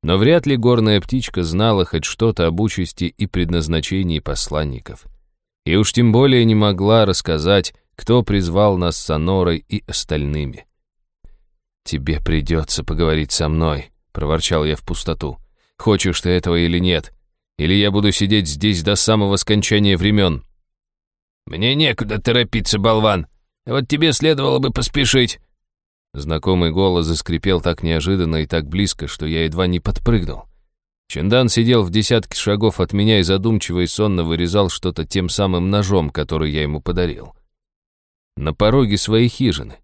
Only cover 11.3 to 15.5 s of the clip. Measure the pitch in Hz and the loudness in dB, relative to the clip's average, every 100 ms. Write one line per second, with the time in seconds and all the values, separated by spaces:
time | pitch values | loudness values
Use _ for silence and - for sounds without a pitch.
11.3 | - _ _ _ _ - 76 69 73 - | -20 _ _ _ _ -10 -8 -4 -4 -2
12.3 | 82 71 82 76 - 73 76 82 78 76 | -2 0 -2 -2 -6 -4 -2 0 0 -2
13.3 | - 78 80 80 71 - _ _ - 73 | -2 0 0 0 -2 -8 _ _ -8 -2
14.3 | 80 - 82 76 76 - - - 80 76 | -2 0 0 0 -4 -6 -8 -6 -6 -6
15.3 | 64 - | -10 -18